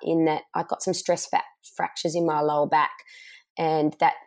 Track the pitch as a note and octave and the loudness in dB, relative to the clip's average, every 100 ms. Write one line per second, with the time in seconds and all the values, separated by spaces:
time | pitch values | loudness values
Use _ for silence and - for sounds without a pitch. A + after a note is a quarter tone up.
0 | - E3 D#3+ D3+ - E3+ E3 - F#3+ F3+ | 0 2 2 0 -4 -6 -6 -4 -2 -2
1 | - F3 - - - _ - - E3 - | 0 -2 0 -4 -4 _ -14 -6 -6 -4
2 | E3+ E3+ E3+ D3+ D3+ D3 D3 D#3 - - | -4 0 0 0 0 2 2 2 2 -4
3 | - - - - _ - D#3+ D#3 D3+ - | -20 -20 -20 -20 _ -4 0 2 0 2
4 | D#3+ - | 0 0